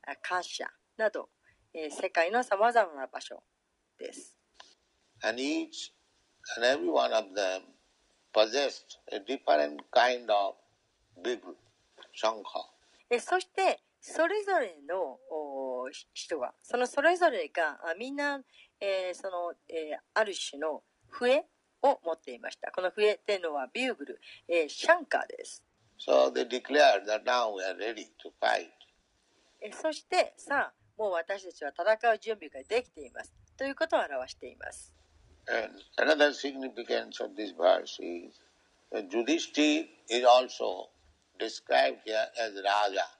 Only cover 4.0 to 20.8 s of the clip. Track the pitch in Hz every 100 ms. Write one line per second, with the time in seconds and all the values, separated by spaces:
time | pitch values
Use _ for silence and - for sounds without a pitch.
4 | - - - _ _ _ - _ _ _
5 | _ _ 107 117 135 160 165 - - _
6 | _ _ _ _ - - 120 143 175 147
7 | 127 117 101 95 95 92 - _ _ _
8 | _ _ _ - 110 120 139 - _ -
9 | - 107 98 135 - 151 147 147 - -
10 | 120 123 120 104 98 - _ _ _ _
11 | _ - - 120 90 76 _ _ _ _
12 | - - 110 113 95 - - _ _ _
13 | _ 240 - 359 - - 381 - _ _
14 | - - 330 415 392 381 233 156 139 185
15 | 160 127 - 160 147 135 135 127 127 -
16 | - - - 160 127 - - 240 247 -
17 | 294 349 349 233 151 - 160 143 170 170
18 | 254 285 285 277 262 _ - _ 202 190
19 | 185 175 196 180 175 - _ 165 156 147
20 | _ - 214 180 - 139 156 139